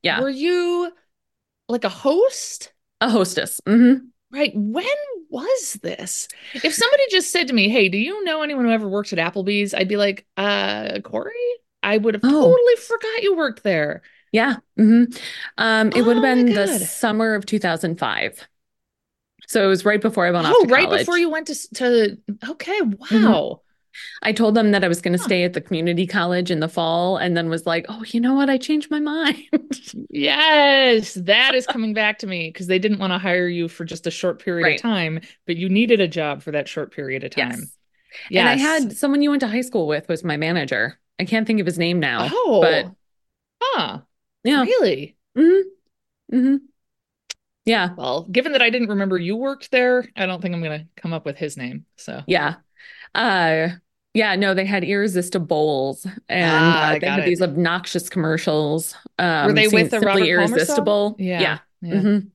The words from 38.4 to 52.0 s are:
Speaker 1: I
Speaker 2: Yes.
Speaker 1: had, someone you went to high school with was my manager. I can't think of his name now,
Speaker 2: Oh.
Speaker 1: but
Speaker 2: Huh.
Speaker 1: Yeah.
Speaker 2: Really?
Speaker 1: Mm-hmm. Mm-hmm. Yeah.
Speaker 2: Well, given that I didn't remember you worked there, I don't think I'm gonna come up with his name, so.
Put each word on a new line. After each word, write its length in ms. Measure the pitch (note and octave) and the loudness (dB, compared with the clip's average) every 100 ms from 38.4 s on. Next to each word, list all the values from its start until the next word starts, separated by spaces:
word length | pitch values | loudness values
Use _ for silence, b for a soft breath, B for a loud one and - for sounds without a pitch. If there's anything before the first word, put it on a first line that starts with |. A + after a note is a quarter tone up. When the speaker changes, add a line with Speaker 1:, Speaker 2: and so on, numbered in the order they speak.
| - | 2
Speaker 1:
I 60 | |
Speaker 2:
Yes. 80 | C4+ | 2
Speaker 1:
had, 320 | D4 D#4+ A#3+ G#3+ | 2 0 -2 -2
someone 240 | C#4+ C#4+ | 0 2
you 80 | D4 | 2
went 100 | C#4+ | 2
to 60 | B3+ | 0
high 120 | A3+ | -2
school 260 | B3+ A3+ D#3 | -2 -2 -2
with 200 | D3+ D#3 | -2 -4
was 160 | D#3+ | -6
my 140 | E3+ D3 | -4 -2
manager. 600 | D#3+ F3 C#3 A#2 A2+ - _ _ | 0 -2 -2 -2 -4 -6 _ _
I 60 | F#3 | -2
can't 200 | A3 A3 | -2 0
think 140 | A3 | 0
of 60 | F3+ | 0
his 120 | E3 | -2
name 200 | E3+ F3 | 0 0
now, 300 | C#3+ A#2 A#2 | 0 0 -2
Speaker 2:
Oh. 300 | G#4 A4+ G#3+ | -2 2 4
Speaker 1:
but 300 | E3+ D#3 F3+ - _ _ _ _ _ _ | 6 4 -2 -12 _ _ _ _ _ _
Speaker 2:
Huh. 380 | C5 A4+ D3 G#2+ _ _ _ _ A3+ | -2 -2 -4 -8 _ _ _ _ 0
Speaker 1:
Yeah. 180 | C#4+ | 0
Speaker 2:
Really? 540 | C4 B4 A#3+ C3+ C#3+ _ _ A#3 | 2 2 2 0 -8 _ _ 2
Speaker 1:
Mm-hmm. 960 | D#4+ F#4+ F#4+ _ _ _ _ _ _ B3+ | 4 4 0 _ _ _ _ _ _ 0
Mm-hmm. 200 | B3+ C#4 C#4 _ _ _ _ _ _ - _ _ - | 2 0 -4 _ _ _ _ _ _ -20 _ _ -2
Yeah. 280 | A3 F3+ F3+ | 0 -2 -4
Speaker 2:
Well, 280 | C3 C3+ | -6 -6
given 300 | E3+ F#3+ C#4+ | -2 -2 0
that 80 | C#4 | 2
I 80 | A#3+ | 2
didn't 200 | A#3+ A3+ | 0 -2
remember 280 | G3+ G3 F#3 | -2 -2 -2
you 180 | E3+ A3 | -4 -4
worked 360 | C4+ C#4 - | -6 -8 -2
there, 380 | B3+ B3 B3 B3 - | 0 2 0 -2 -6
I 100 | F#3+ | -6
don't 160 | F3+ | -4
think 140 | F3+ F3 | -6 -6
I'm 80 | |
gonna 240 | E3 D3+ D#3+ - | -6 -8 -12 -12
come 180 | E3+ | -8
up 120 | E3 D3 | -6 -8
with 120 | C#3 | -8
his 200 | D3+ C#3+ | -10 -8
name, 280 | B2 - - | -12 -12 -18
so. 280 | _ | _